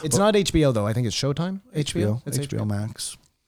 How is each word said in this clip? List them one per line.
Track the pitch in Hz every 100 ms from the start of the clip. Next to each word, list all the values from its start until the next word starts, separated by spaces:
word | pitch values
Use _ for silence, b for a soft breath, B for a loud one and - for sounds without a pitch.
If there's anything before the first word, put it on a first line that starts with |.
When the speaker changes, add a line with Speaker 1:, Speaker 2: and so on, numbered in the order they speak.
Speaker 1:
It's | 156 147
Speaker 2:
Well, | 202
Speaker 1:
not | 208
H | 190
B | 160 147
O |
though. | 113 101
I |
think | 113 117
it's | -
Showtime. | 135 143 175 196 - 156
H | 147
B | - 104
O? | 117
Speaker 2:
H |
B |
O, | 147
Speaker 1:
It's | 131
Speaker 2:
H | 139
B | 110
O |
Speaker 1:
H | 107
B |
O. | 101
Speaker 2:
Max. | 107 113 - - _ _